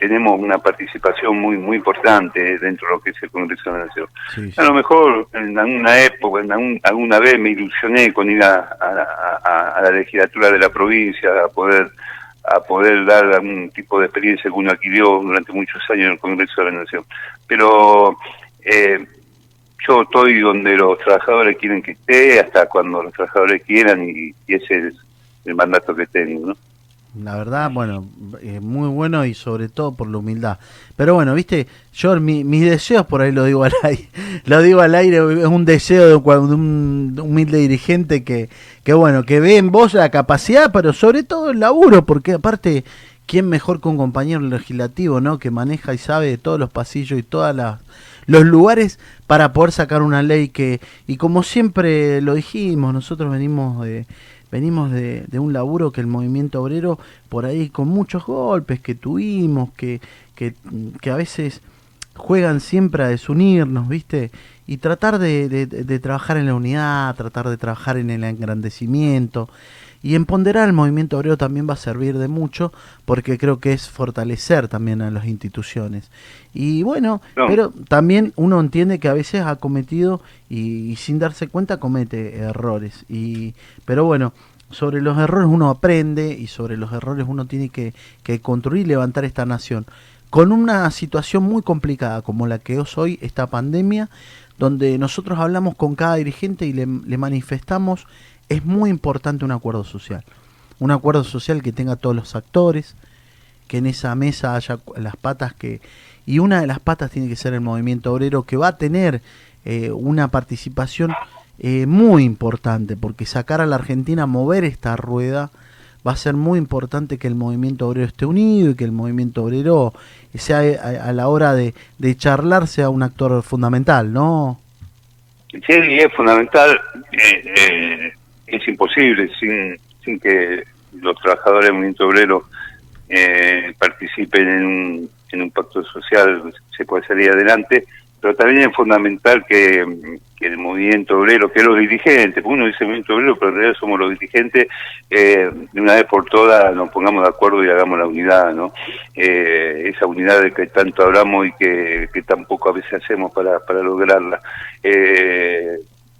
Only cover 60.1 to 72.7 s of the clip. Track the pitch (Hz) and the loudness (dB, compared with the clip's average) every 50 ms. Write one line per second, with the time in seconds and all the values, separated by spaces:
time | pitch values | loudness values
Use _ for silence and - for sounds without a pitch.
60.1 | - _ _ _ _ - 123 120 120 - _ - 120 110 110 110 - - - 127 | -20 _ _ _ _ -10 -10 -10 -10 -12 _ -14 -12 -12 -12 -12 -14 -10 -8 -6
61.1 | 127 151 170 - - - 151 143 - - _ - _ _ _ _ _ _ - - | -6 -4 -6 -6 -8 -8 -8 -8 -10 -12 _ -20 _ _ _ _ _ _ -20 -20
62.1 | _ - - - 180 190 175 170 151 143 - - 180 190 190 180 151 143 135 123 | _ -18 -4 0 0 2 2 2 0 -2 -4 -2 0 0 0 2 0 0 -2 -2
63.1 | 120 120 - - 147 165 190 196 185 170 156 131 131 123 120 123 147 165 - _ | -2 -4 -4 -2 0 2 4 4 4 4 2 0 -2 -4 -4 -4 -6 -6 -6 _
64.1 | - 143 120 113 - - - - _ _ _ - 139 131 - 160 170 175 - 220 | -6 -6 -6 -6 -10 -18 -20 -20 _ _ _ -12 -12 -6 -4 -4 -4 -2 -2 -2
65.1 | 214 196 185 165 151 143 143 135 131 135 135 - - 117 123 131 135 127 131 135 | 0 0 0 0 0 -2 -2 -2 -4 -4 -4 -6 -6 -10 -6 -6 -6 -6 -4 -6
66.1 | 135 135 - - 160 156 143 135 127 123 123 123 135 151 151 147 143 139 135 131 | -6 -6 -4 -4 -2 -2 0 0 -2 -2 -2 -2 -4 -2 -2 -2 -2 -4 -4 -6
67.1 | 120 - 110 113 - 123 120 123 120 113 - 117 113 - - 135 127 127 120 120 | -6 -8 -10 -10 -8 -8 -6 -6 -6 -6 -6 -8 -8 -8 -6 -6 -4 -4 -4 -4
68.1 | 117 113 113 113 113 107 110 107 110 110 107 110 - - 117 113 127 147 151 147 | -4 -6 -6 -6 -8 -8 -8 -6 -6 -6 -6 -8 -10 -8 -6 -4 -2 0 0 0
69.1 | 139 131 123 113 - 120 113 - _ - - - - - - - _ _ - 143 | 0 0 -2 -4 -6 -8 -10 -10 _ -20 -20 -20 -20 -20 -20 -20 _ _ -6 -2
70.1 | 151 165 165 - 185 190 190 196 208 226 220 208 180 160 147 143 147 156 156 147 | 0 0 0 0 0 0 2 2 2 2 2 4 4 4 2 2 2 0 -2 -2
71.1 | 151 139 143 156 156 139 143 135 139 143 151 151 139 - - 117 113 120 131 135 | -4 -4 -2 -2 -2 -2 -2 -4 -4 -4 -4 -6 -6 -6 -8 -10 -6 -6 -4 -4
72.1 | 139 131 131 135 156 165 156 147 - - 175 170 | -4 -4 -6 -6 -4 -6 -6 -6 -6 -6 -8 -8